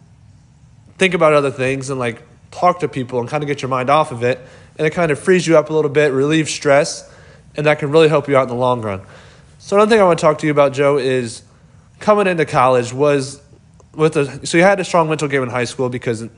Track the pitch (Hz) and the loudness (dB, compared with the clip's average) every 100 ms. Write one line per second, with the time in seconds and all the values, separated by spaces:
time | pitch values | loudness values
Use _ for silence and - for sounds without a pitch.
0 | _ _ - - _ _ - _ - - | _ _ -20 -20 _ _ -20 _ -20 -4
1 | 190 175 156 147 139 117 131 135 131 131 | -2 2 2 2 0 -2 -4 -4 -6 -6
2 | 120 113 - - - - 180 175 147 139 | -6 -8 -14 -20 -20 -2 0 0 -4 -6
3 | 120 123 117 151 147 139 127 131 127 151 | -6 -6 -4 -6 -4 -6 -4 -4 2 2
4 | 147 117 120 127 - - - - 156 180 | 0 -2 -4 -4 -10 -20 -18 -6 -4 -2
5 | 165 139 - 185 151 160 151 156 147 143 | -2 -2 2 2 4 2 2 0 0 0
6 | 147 131 147 160 147 - 147 139 165 - | 0 0 0 0 -2 -4 2 2 2 -6
7 | - - - - - - 151 151 143 160 | -16 -20 -20 -20 -14 -4 -2 -2 0 2
8 | 156 151 143 135 123 123 127 123 110 95 | 4 2 0 0 0 -2 -2 -2 -4 -8
9 | - - - - - - - 202 214 226 | -12 -20 -20 -20 -20 -20 -2 2 4 4
10 | 185 165 165 147 156 147 143 131 143 143 | 4 4 2 0 0 2 2 2 0 2
11 | 131 127 113 - - _ _ - _ - | 0 -2 -4 -10 -20 _ _ -20 _ -4
12 | - 208 190 175 143 151 127 127 120 127 | 0 2 2 0 0 2 4 2 0 0
13 | 147 143 131 - - - _ _ _ 151 | 0 0 -2 -12 -20 -20 _ _ _ -2
14 | 160 156 135 131 147 170 190 196 170 175 | 0 0 -4 -6 -2 2 4 2 0 0
15 | 160 156 147 139 123 123 120 - 123 123 | 0 -2 -2 -2 -2 -4 -4 -4 -6 -4
16 | 123 110 117 | -6 -6 -10